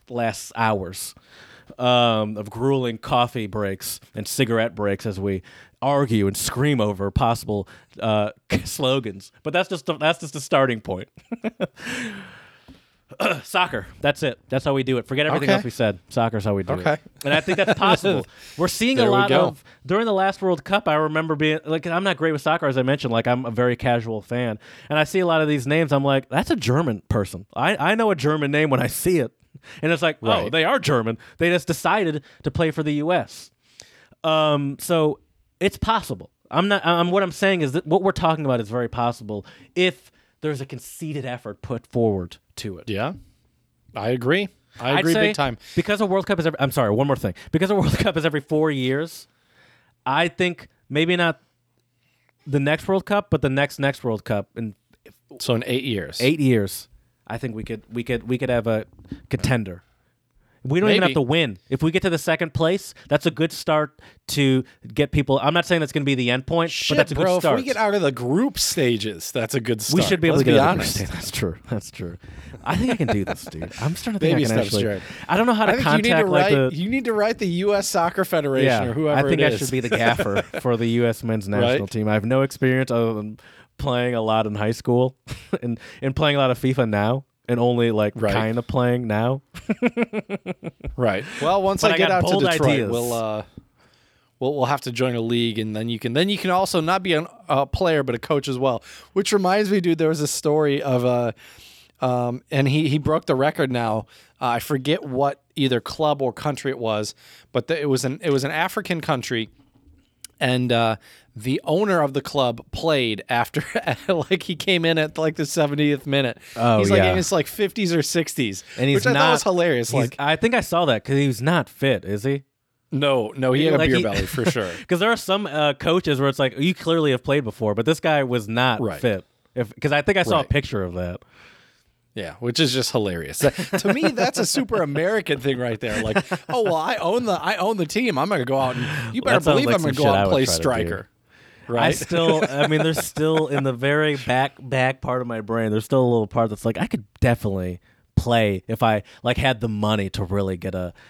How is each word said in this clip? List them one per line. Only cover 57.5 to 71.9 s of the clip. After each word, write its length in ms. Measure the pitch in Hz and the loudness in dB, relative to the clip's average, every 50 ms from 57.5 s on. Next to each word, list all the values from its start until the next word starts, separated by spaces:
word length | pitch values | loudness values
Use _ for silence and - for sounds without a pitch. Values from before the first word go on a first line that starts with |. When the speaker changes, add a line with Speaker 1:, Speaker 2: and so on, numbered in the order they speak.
| 107 | -10
Speaker 1:
we 80 | 110 107 | -10 -10
could, 200 | - 117 110 - - | -10 -12 -12 -12 -10
we 120 | 110 120 120 | -10 -8 -4
could, 240 | - 127 117 104 113 | -4 -4 -4 -2 -4
we 100 | 127 123 | -4 -2
could 120 | - 101 | 0 0
have 180 | 123 120 107 117 | 0 0 0 0
a 180 | 110 107 107 - - - - - - - - _ | 0 -2 -2 -6 -14 -20 -18 -16 -16 -16 -8 _
contender. 520 | - - - - 127 120 107 95 87 87 - _ _ _ _ _ _ _ _ _ _ _ _ _ _ _ - | -4 -2 0 0 0 0 -2 -4 -10 -14 -18 _ _ _ _ _ _ _ _ _ _ _ _ _ _ _ -6
We 140 | 127 143 175 | -2 0 2
don't 120 | 196 214 | 4 4
even 100 | - 190 | 4 4
Speaker 2:
Maybe. 100 | 185 160 | 4 2
Speaker 1:
have 40 | 131 | 2
to 60 | 156 | 2
win. 360 | 135 120 147 170 160 123 98 92 _ - | 2 2 2 2 2 0 -2 -8 _ -6
If 140 | 135 131 156 | -4 0 0
we 80 | 165 | 0
get 120 | 160 185 180 | 0 0 0
to 60 | 185 | 0
the 80 | 165 156 | 0 0
second 360 | - - 160 160 170 160 - | 0 0 0 0 -2 -4 -2
place, 400 | - 160 160 185 202 - - - - - - | 0 2 2 2 0 -4 -10 -18 -20 -2 -2
that's 160 | 143 147 - | 0 0 2
a 60 | 170 | 0
good 200 | 131 113 160 165 | 0 0 -2 -2
start 480 | - - - - 156 151 151 147 - - - - - _ _ - | -2 -6 -4 0 0 0 0 -2 -6 -14 -20 -20 -20 _ _ -4
to 340 | - 147 139 135 131 127 127 - - _ - 117 113 | 0 2 4 4 4 2 0 -4 -10 _ -20 -8 -2
get 180 | 123 143 139 | -2 -2 0
people. 260 | - 147 135 - 135 135 - | 0 0 2 2 0 2 2
I'm 100 | 143 165 | 2 2
not 120 | 175 165 | 2 2
saying 160 | - 180 165 | 2 0 0
that's 100 | 156 135 | 0 0
gonna 140 | - 156 143 | -2 -2 0
be 100 | 139 139 | 0 0
the 160 | 127 127 120 | 2 2 0
end 160 | 123 127 135 - | 0 0 -2 -2
point, 240 | 165 170 165 170 | 0 0 0 0
Speaker 2:
Shit, 240 | - - - - - | -2 -4 -2 0 2
Speaker 1:
but 0 | - | 2
that's 120 | 147 - | 2 2
a 40 | 151 | 0
Speaker 2:
bro, 100 | 143 170 185 180 | 0 2 2 2
Speaker 1:
good 40 | 180 | 2
start. 180 | 165 160 135 - | 2 2 2 2
Speaker 2:
if 60 | 262 | 0
we 0 | |
get 100 | 269 254 | -2 -2
out 180 | 208 220 208 202 | 0 0 0 2
of 60 | 208 | 2
the 120 | 175 143 135 | 2 0 0
group 440 | 120 123 120 143 180 247 277 - - | -2 -2 0 2 2 2 0 0 -2
stages, 720 | - - - 175 143 123 120 110 101 107 101 82 - - - | -4 -2 0 0 2 2 2 0 -2 -6 -8 -8 -10 -6 -4
that's 200 | 127 113 110 - | -4 -4 -2 -2
a 40 | 135 | -2
good 200 | 110 117 120 107 | -2 -2 -2 -2
Speaker 1:
We 40 | 107 | -2
Speaker 2:
start. 200 | - 143 185 220 | 0 2 2 2
Speaker 1:
should 160 | - 190 175 | 2 2 2
be 80 | 156 165 | 2 2
able 80 | 156 143 | 4 4
Speaker 2:
Let's 80 | 135 | 4
Speaker 1:
to 60 | 127 | 6
Speaker 2:
be 40 | 120 | 6
Speaker 1:
get 60 | 110 | 6
out 80 | 139 160 | 4 4
of 60 | 185 - | 2 0
the 40 | - | -2
Speaker 2:
honest. 140 | - - - | -2 -4 -4
Speaker 1:
group 80 | 101 - | -4 -6
stage. 60 | - - | -6 -8
That's 140 | - - | -10 -8
true. 260 | - - - 87 80 - - - | -6 -4 -4 -4 -6 -8 -8 -8
That's 220 | 123 107 - - | -6 -6 -6 -10